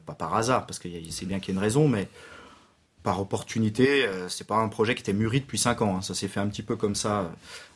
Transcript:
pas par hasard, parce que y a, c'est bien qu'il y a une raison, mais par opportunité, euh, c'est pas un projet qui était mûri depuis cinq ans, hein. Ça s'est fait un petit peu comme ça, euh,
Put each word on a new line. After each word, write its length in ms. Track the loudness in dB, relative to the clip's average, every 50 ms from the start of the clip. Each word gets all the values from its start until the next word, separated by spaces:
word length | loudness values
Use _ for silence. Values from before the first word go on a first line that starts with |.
| -10
pas 100 | -12 -10
par 200 | -8 -4 0 2
hasard, 320 | 2 4 4 2 2 0
parce 140 | -4 -12 -10
que 80 | -10 -10
y 80 | -10
a, 40 | -10 -10 -10
c'est 160 | -8 -8 -6
bien 120 | -4 -4 -4
qu'il 160 | -2 -2 0
y 20 |
a 40 | 2
une 40 | 2
raison, 220 | 4 4 6 6
mais 220 | 6 4 2 -2 -4 -8 -20 -20 -20 -20 -20 -20 -20 -20 -20 _ _ _ _ _ _ _ _ -2
par 160 | 0 0 0
opportunité, 840 | -2 -2 -4 -6 -6 -4 -2 0 0 0 4 4 4 6 6 4 4
euh, 240 | 2 0 -4 -4 -6
c'est 200 | -8 -10 -4 0
pas 80 | 2
un 100 | 2 2
projet 300 | 0 2 2 2 2 2
qui 60 | -2
était 100 | 0 -2
mûri 260 | 0 2 2 2 2 0
depuis 200 | -2 -2 -2 0
cinq 220 | 2 2 2 2
ans, 160 | 2 0 0
hein. 60 | 0
Ça 100 | -2 -4
s'est 140 | -6 -4 -4
fait 140 | -4 -2 -2
un 80 | -2 -2
petit 160 | -2 -4 -4
peu 100 | -4 -2
comme 220 | 0 0 0 0
ça, 240 | 0 0 0 0 0
euh, 80 | 0 -2 -6 -12 -16 -18 -16 -16 -18 -20 -12